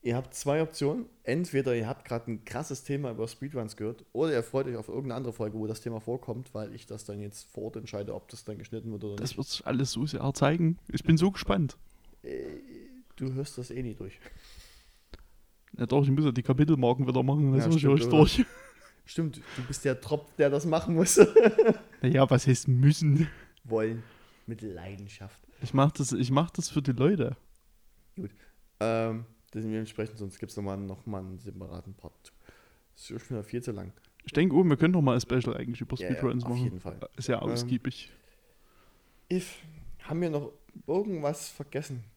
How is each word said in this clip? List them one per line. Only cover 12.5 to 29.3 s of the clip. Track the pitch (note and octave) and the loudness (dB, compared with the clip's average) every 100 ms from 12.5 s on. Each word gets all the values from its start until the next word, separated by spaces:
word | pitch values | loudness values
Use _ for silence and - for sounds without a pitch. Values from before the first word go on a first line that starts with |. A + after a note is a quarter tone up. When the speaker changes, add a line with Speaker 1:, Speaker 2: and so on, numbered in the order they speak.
| D2+ - - - C4 - - | -12 -16 -20 -20 -20 -20 -10
Speaker 1:
du | C3+ | -6
hörst | C3 C#3 - | -6 -8 -10
das | B2 | -10
eh | B2 | -8
nie | B2 | -8
durch. | G#2+ F#2+ - - - - - - - _ _ _ - - - _ _ _ - | -8 -12 -14 -20 -20 -20 -20 -20 -20 _ _ _ -20 -20 -20 _ _ _ -6
Speaker 2:
Ja | |
doch, | A#2+ C3 | 2 4
ich | C#3 | 6
muss | C#3 | 4
ja | D3+ | 4
die | B2 | 0
Kapitelmarken | - C3 D3+ D#3 B2 A#2+ C3 | 0 2 4 4 4 2 2
wieder | B2+ | 2
machen, | B2+ D3 C#3+ | 2 2 4
dann | C3+ | 4
Speaker 1:
Ja, | - | 4
Speaker 2:
ist | D#3+ | 4
Speaker 1:
stimmt, | C#3+ | 6
Speaker 2:
euch | C#3 - | 4 6
Speaker 1:
oder? | D#3 | 8
Speaker 2:
durch. | D3+ - B3+ - - - - _ | 8 6 0 -2 -20 -20 -20 _
Speaker 1:
Stimmt, | _ - E3 B2+ - - | _ -6 -6 -6 -16 -12
du | B2+ | -10
bist | C3+ | -6
der | C#3+ B2+ | -4 -4
Tropf, | - D3 - - | -4 -6 -6 2
der | C#3+ | 4
das | C#3 | 4
machen | E3 D#3+ - | 0 0 2
muss. | E3 F3 - - - A3+ A3 | 2 4 8 10 10 8 6
<laughs> | D#4+ - - - | 4 4 -2 -2
Speaker 2:
Naja, | B2+ C3 C3+ | 2 6 6
was | C3 - | 6 4
heißt | B2+ - | 2 4
müssen? | B2+ C3+ D3+ D#3 C#3+ D#3 - - _ | 6 6 6 4 4 2 -2 -20 _
Speaker 1:
Wollen. | - A2 A2 A2+ A2+ - _ _ - | -2 0 0 -2 -12 -20 _ _ -14
Mit | A2+ | -10
Leidenschaft. | A2 F2 F2 G2+ G2+ - G2 - - _ | -10 -10 -12 -12 -14 -16 -18 -20 -20 _
Speaker 2:
Ich | A#2 | -2
mach | C3+ C#3 | 2 2
das, | - C#3 | 2 -2
ich | A#2+ B2 | 0 2
mach | C3+ E3 | 2 0
das | - E3+ | -4 -4
für | - | -2
die | C#3 | 0
Leute. | A#2+ C3+ G3 A#2+ - _ - _ _ _ _ _ - | 2 2 2 -2 -4 _ -20 _ _ _ _ _ -14
Speaker 1:
Gut. | G2 - - _ _ _ | -14 -14 -20 _ _ _
Ähm, | A2 A2+ A2+ A2+ A#2 | -2 0 -2 -4 -10